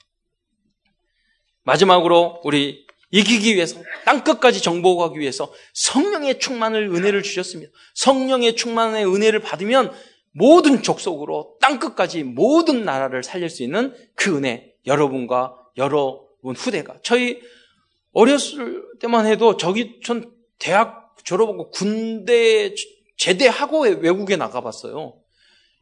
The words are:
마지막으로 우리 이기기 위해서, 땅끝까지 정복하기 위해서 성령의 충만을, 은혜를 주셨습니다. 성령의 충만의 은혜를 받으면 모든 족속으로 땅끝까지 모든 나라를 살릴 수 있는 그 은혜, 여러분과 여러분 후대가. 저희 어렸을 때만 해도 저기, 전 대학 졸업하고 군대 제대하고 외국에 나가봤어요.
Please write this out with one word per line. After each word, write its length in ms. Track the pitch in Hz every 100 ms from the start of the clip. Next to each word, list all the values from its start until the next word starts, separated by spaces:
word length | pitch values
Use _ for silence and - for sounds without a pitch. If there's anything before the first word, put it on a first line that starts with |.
| _ _ _ _ _ _ _ _ _ _ _ _ _ _ _ _
마지막으로 760 | 131 160 190 180 165 170 170 -
우리 420 | 147 143 143 135 _ _ _
이기기 440 | 196 202 233 220 190
위해서, 240 | 165 - - - 226
땅끝까지 560 | 302 311 277 247 196
정복하기 580 | 185 170 180 175 165 151
위해서 340 | 139 123 139 - _
성령의 680 | - - 269 403 349 277 262
충만을, 540 | - 240 220 220 208
은혜를 300 | 175 202 202
주셨습니다. 480 | - 180 180 - - _ _ -
성령의 600 | 254 262 262 262 233 233
충만의 500 | 240 226 226 220 196
은혜를 340 | 196 220 214
받으면 520 | - 147 202 262 208 - - _ _
모든 480 | 147 240 349 302 254
족속으로 760 | - 156 190 147 151 151 - _
땅끝까지 640 | 262 254 294 - 180 165
모든 600 | 131 120 220 320 320 247
나라를 400 | 185 135 135 127
살릴 260 | - 185 165
수 140 | -
있는 300 | 123 190 269 - _ -
그 200 | 202 143
은혜, 380 | 135 117 - _ 127
여러분과 680 | 147 143 131 120 127 131 - _ -
여러분 800 | 135 147 135 - _ _ 131 123
후대가. 420 | 247 185 - -
저희 380 | - 247 247 240 - _ _ _ _ _ _
어렸을 720 | - 240 285 - 294 233 - - -
때만 260 | 233 233 214
해도 320 | 208 226 -
저기, 420 | 165 208 226 -
전 280 | - 240 - _ _ _
대학 560 | 151 196 226 - _ _
졸업하고 480 | - 185 220 180 156
군대 1000 | - 196 220 226 220 196 233 226 214 202 - - _ _ -
제대하고 640 | 175 185 233 - 294 311
외국에 540 | 240 160 165 190 196 180
나가봤어요. 800 | 113 123 120 - 110 139 156 - _ _ _ _ _ _